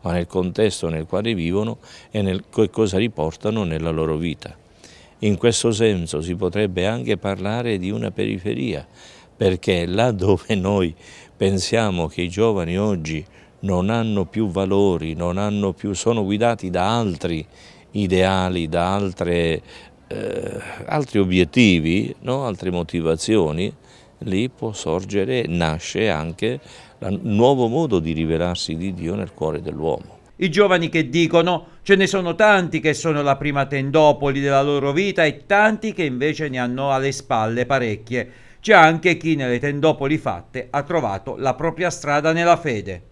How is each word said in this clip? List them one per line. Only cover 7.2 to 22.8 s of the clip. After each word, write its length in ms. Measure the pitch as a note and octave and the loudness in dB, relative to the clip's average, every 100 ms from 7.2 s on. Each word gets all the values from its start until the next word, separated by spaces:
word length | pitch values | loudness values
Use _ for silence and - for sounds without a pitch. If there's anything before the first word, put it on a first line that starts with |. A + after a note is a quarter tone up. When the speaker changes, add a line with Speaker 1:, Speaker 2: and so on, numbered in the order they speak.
| G2+ G2 G2 A#2 A#2+ G2+ | -4 -4 -4 -4 -4 -2
Speaker 1:
di 120 | F2+ | -2
una 200 | A2 G#2+ | -4 -6
periferia, 760 | - G#2 G2+ F#2 A#2+ B2+ D2+ - - - - - _ | -4 -4 -4 -6 -4 -4 -6 -10 -20 -20 -20 -20 _
perché 480 | G2+ F#2 - F2+ E2+ | 0 0 0 0 0
là 260 | G2 B2 | 0 0
dove 420 | G#2 F#2+ F#2 - G#2 | 2 2 2 2 -2
noi 380 | F#2 G2+ F2 D#2 - - - - | 2 0 0 -4 -20 -20 -20 -2
pensiamo 680 | G2 F#2+ F2 A2 G#2+ F2+ D#2+ | 0 0 0 0 2 0 -2
che 160 | - | -4
i 40 | F2 | -6
giovani 500 | F2+ A2+ G2 E2+ F2+ | 0 0 0 -2 -2
oggi 480 | G#2+ F#2+ D#2 D#2 - - - _ | 0 -2 -4 -8 -8 -20 -20 _
non 300 | G2 F2+ F#2+ | -2 0 0
hanno 360 | A#2 A2+ G2+ F2 | -2 0 -2 -2
più 240 | G#2+ G#2+ | -2 -2
valori, 640 | F2 F#2+ G2 G2+ E2+ D#2+ | 0 2 4 4 2 -4
non 240 | D#2+ F2 F2+ | -4 -2 -2
hanno 340 | G#2 G#2 G2 | -2 -2 -2
più, 220 | F2+ G#2 | -4 -6
sono 320 | F#2 A2+ A#2 G2 | -2 0 0 0
guidati 440 | G#2 A#2 A2+ F#2 | 0 0 0 -4
da 300 | F2 F#2+ A#2 | -2 0 0
altri 480 | G#2+ E2 F2 D#2+ D#2 - - - - | -2 -4 -4 -6 -8 -18 -20 -20 -10
ideali, 760 | G#2 G2 F#2 F#2 F#2+ F#2 F2+ D#2+ | -4 0 2 2 2 0 -2 -2
da 260 | E2+ F2 | 0 0
altre, 680 | G2+ G2+ F2+ F2 E2+ E2 D#2 - - - - _ | 0 -4 -4 -2 0 0 -2 -8 -20 -20 -20 _
eh, 520 | G2+ G2+ G2+ - - - - - | -10 -6 -6 -8 -10 -12 -14 -4
altri 320 | D3+ C3 G#2 | -4 0 0
obiettivi, 960 | F#2+ F#2 E2+ B2 A2 F2 D#2+ F#2 A#2 - | 2 4 4 6 6 6 2 0 -2 -6
no? 260 | - C3 B2+ | -4 -4 -4
Altre 240 | F#2 F#2 | -6 -4
motivazioni, 1040 | F2 | -4